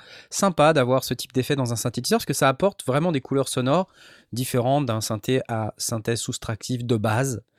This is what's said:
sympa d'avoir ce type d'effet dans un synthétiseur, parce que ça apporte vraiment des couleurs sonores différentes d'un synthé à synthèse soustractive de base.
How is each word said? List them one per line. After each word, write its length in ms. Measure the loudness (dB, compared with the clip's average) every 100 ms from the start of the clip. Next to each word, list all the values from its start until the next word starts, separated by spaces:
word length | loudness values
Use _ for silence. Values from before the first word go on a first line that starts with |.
| -10 -20 -12
sympa 420 | -2 0 4 6
d'avoir 300 | 6 4 2
ce 120 | 0
type 180 | -6 -4
d'effet 240 | -2 0 0
dans 160 | 0
un 40 | -2
synthétiseur, 420 | -4 -4 0 0
parce 80 | 0
que 80 |
ça 140 | 2 2
apporte 380 | 4 0 0 -2
vraiment 240 | 0 2
des 100 | 0
couleurs 280 | 0 -2 0
sonores 400 | 0 0 0 0 _ -20 -20 _
différentes 540 | -6 -2 0 2 2 0
d'un 140 | -2
synthé 400 | -4 -4 0 0 0
à 260 | -4 -4 -6
synthèse 420 | -6 -4 -2 -4
soustractive 640 | -4 -8 -8 -8 -6 -4 0
de 100 | 0
base. 460 | 2 0 0 -4 -10